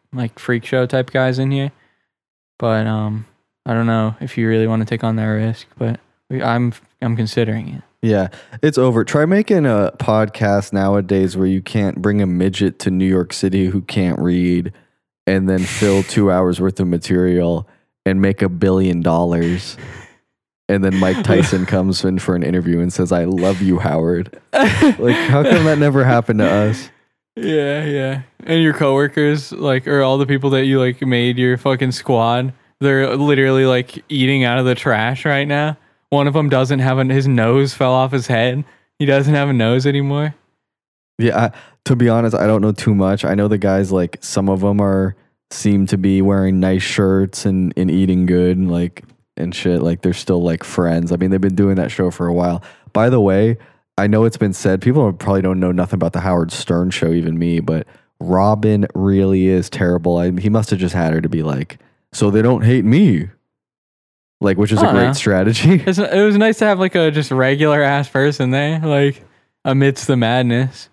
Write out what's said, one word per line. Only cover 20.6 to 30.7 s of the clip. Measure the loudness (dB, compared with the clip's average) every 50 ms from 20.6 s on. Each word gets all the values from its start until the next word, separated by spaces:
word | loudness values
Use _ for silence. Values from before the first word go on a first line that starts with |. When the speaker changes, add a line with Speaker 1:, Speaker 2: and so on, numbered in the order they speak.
| _ -2
Speaker 2:
And | -2 0 0
then | 0 2 2
Mike | 2 0 0 0 0
Tyson | 2 2 2 2 2 0 -2 -2
<laughs> |
comes | 0 0 0 0 0 -2 -2 -2
in | -2 -2 -2
for | -2 -2 -2
an | -2 -2
interview | -2 -2 -2 0 0 0 0
and | 0 -2
says, | -2 -2 -2 0
"I | 0 0 0
love | 0 -2 0 0 0 0 0
you, | 0 0 0 0
Howard." | 0 -2 -2 0 0 0 -2 -2 -4 -8 -12 -20 _ -4
Speaker 1:
<laughs> | 0 2 2 2 2 4 4 2 2 2
Speaker 2:
Like, | 2 0 2 2 2 0
how | 2 2
come | 4 4 4 4 4
that | 2 2 4
never | 2 2 4 4 4
happened | 4 4 2 2 0 0 2
to | 2 2
us? | 2 2 0 0 -2 -4 -8 -18 _ _ _ _ _ _ _ _ -12
Speaker 1:
Yeah, | -6 -4 -2 0 0 0 -2 -4 -4 -4
yeah. | -4 -4 -4 -4 -4 -6 -8 -10 _ _ -12 -4
And | 0 2 2
your | 4 2 2
coworkers, | 2 0 2 2 2 0 0 0 0 0 0 0 -2 -4 -10
like, | -10 -4 -2 0 0 0 0 0
or | 0 2
all | 2 2 2 0
the | 0
people | 0 0 0 0 0
that | 0 2 2
you, | 2